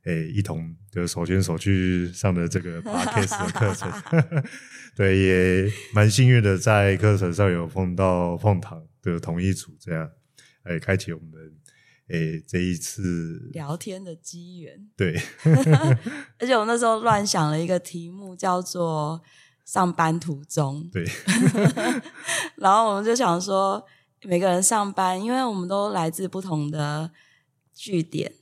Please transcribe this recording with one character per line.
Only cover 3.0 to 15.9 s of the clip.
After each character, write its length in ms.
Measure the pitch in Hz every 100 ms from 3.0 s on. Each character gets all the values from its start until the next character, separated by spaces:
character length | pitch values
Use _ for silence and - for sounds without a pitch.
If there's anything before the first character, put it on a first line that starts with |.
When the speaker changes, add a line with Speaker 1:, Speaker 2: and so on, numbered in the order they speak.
| - 214 196 208 202
Speaker 1:
的 60 | 190
课 160 | 202
程。 160 | - 185 - - 165
Speaker 2:
<laughs> 240 | - 156 - - -
Speaker 1:
<laughs> 220 | - -
对， 240 | - 98 95
也 540 | 95 92 92 92 98 101 -
蛮 160 | 104 107
幸 180 | 107 127
运 140 | 123
的， 160 | 101 95
在 360 | 110 107 101 95
课 180 | 107 98
程 160 | 92
上 180 | 85 101
有 160 | 87 82
碰 300 | 95 92 90
到 400 | 95 90 87 85
碰 240 | 107 92
糖 260 | - 82 80 _
的 180 | 95 85
同 220 | 82 85
一 80 | 95
组 240 | 90 - -
这 140 | -
样， 160 | 80 78 _ _ _ _ _
哎， 140 | 87 82
开 160 | 90
启 160 | 95 -
我 40 | 82
们， 360 | 80 80 80 78 _ _ _ _ -
哎， 300 | 87 80 80 -
这 120 | 90
一 160 | 90
次 720 | 85 - - 92 87 82 82 123
Speaker 2:
聊 240 | 160 143
天 300 | 170 220 190
的 100 | 185
机 440 | 165 - 170 175 180
缘。 280 | 156 196 208
Speaker 1:
对。 240 | - 95 80 - - 156 156 160 151
Speaker 2:
<laughs> 560 | 143